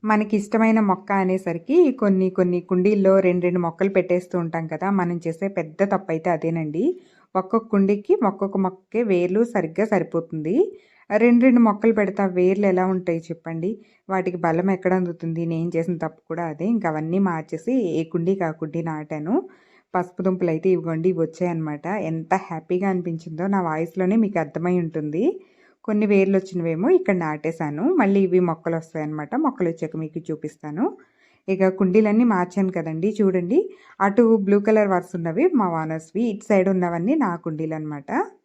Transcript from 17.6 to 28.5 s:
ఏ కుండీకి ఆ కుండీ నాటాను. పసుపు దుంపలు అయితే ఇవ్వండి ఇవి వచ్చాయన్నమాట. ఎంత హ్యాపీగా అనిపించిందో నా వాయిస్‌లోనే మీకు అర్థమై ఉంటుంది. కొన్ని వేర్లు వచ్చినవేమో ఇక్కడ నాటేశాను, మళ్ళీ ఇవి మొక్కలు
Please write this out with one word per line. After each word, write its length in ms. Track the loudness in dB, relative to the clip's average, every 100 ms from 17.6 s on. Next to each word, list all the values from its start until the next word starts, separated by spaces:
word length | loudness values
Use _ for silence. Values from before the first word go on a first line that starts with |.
| -2 -2 0
ఏ 160 | -2
కుండీకి 400 | -4 -4 -2 -2
ఆ 80 | -2
కుండీ 300 | -4 -8 -6
నాటాను. 520 | -6 -8 -8 -8 -2 -2 -4 -16 _ _ _
పసుపు 280 | -6 -6 _
దుంపలు 280 | -4 -2 -2
అయితే 160 | -2 0
ఇవ్వండి 360 | 0 -2 -2 -2
ఇవి 120 | -2
వచ్చాయన్నమాట. 640 | -4 -2 -4 -4 -6 -8 -6 -6
ఎంత 320 | -4 -6 -2 -4
హ్యాపీగా 460 | -2 -12 -4 -2 0
అనిపించిందో 560 | -2 -4 -8 -10 -8 -2
నా 140 | -2
వాయిస్‌లోనే 560 | -2 -4 -4 -2 0 2
మీకు 200 | 2 0
అర్థమై 360 | -4 -4 0 0
ఉంటుంది. 440 | -2 -4 -6 -2 -2 -2 -10 _ _ _
కొన్ని 220 | -4 0 2
వేర్లు 300 | 4 4 2
వచ్చినవేమో 500 | 0 -6 -4 -2 2
ఇక్కడ 260 | 2 2 0
నాటేశాను, 680 | 0 -4 -6 -4 -6 -2 -2 2
మళ్ళీ 240 | 2 4
ఇవి 160 | 4 2
మొక్కలు 360 | 2